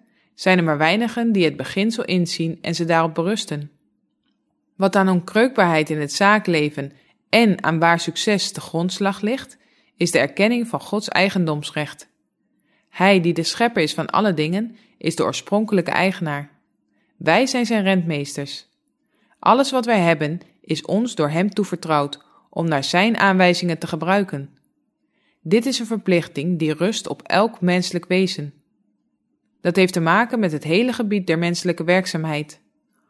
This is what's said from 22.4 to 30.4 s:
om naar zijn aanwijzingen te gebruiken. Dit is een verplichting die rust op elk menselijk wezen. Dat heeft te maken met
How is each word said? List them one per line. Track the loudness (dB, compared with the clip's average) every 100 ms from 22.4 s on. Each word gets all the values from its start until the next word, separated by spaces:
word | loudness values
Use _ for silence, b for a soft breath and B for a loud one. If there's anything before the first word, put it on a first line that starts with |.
| b
om | -4 -2
naar | 0
zijn | 0 0 2 2
aanwijzingen | 2 4 4 2 -2 -4
te | -6
gebruiken. | -4 0 0 -2 -6 -12 _ _ _ _ _ _ _ _ _
Dit | 0 2 2
is | -2
een | -4
verplichting | -4 2 2 0 -4 -2 0
die | -2
rust | 0 -2 -2 -6
op | -10
elk | 0 2 2 0
menselijk | 0 0 0 -4 -2
wezen. | 0 0 -2 -10 -14 _ _ _ _ _ _ _ _ _ _
Dat | -2 2
heeft | 2
te | 2
maken | 2 2 2
met | 0